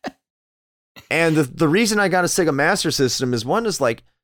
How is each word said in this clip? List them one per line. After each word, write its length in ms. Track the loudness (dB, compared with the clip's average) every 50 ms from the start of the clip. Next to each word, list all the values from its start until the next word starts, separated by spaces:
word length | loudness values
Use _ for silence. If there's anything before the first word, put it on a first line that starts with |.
| -16 -16 -16 _ _ _ _ _ _ _ _ _ _ _ _ _ _ _ _ -20 -8 -4
And 260 | -2 0 2 2 2
the, 60 | 2 0
the 240 | 0 0 0 0 2
reason 300 | 4 2 2 2 2 0
I 100 | 0 2
got 160 | 2 0 0
a 40 | 0
Sega 240 | 0 0 0 0 2
Master 360 | 2 2 0 0 0 -2 -4
System 440 | -2 0 0 -2 0 -2 -2 -2 -2
is, 100 | -4 -2
one 220 | -2 -2 -2 -2
is, 140 | -4 -4 0
like, 220 | -2 -2 -2 -4 _ _ _ _